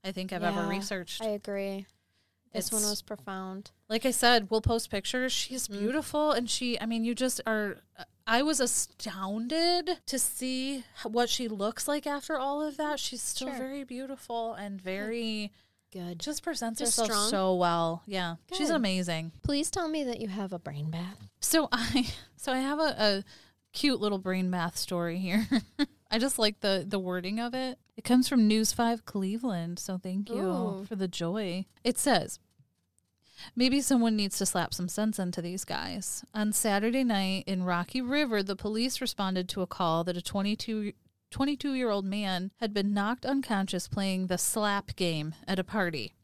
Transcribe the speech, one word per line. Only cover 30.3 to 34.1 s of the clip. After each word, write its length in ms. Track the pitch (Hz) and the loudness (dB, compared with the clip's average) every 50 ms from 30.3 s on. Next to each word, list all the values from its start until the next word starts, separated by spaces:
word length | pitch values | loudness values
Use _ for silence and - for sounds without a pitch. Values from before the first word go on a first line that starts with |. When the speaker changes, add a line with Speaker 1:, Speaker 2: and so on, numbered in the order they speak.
| 226 202 | -2 -2
Speaker 2:
Ooh. 440 | 196 185 180 180 185 180 - 190 202 | 0 0 0 0 0 0 -2 -4 -6
Speaker 1:
for 100 | 190 226 | -6 -4
the 120 | 190 190 | -2 -2
joy. 580 | 180 - - 170 165 185 220 208 180 170 185 190 _ _ _ _ | -2 -2 -2 -2 -2 0 -2 -2 -2 -2 -4 -6 _ _ _ _
It 140 | 247 254 - | 0 0 2
says, 400 | - 285 240 175 - - - - _ _ _ _ _ _ _ _ _ _ _ _ _ _ _ _ _ _ _ - - - _ | 4 6 6 6 4 2 -8 -14 _ _ _ _ _ _ _ _ _ _ _ _ _ _ _ _ _ _ _ -18 -18 -8 _
"Maybe 240 | 240 247 262 262 277 | 2 4 4 4 4
someone 360 | 269 - 277 240 226 226 | 4 4 4 6 6 4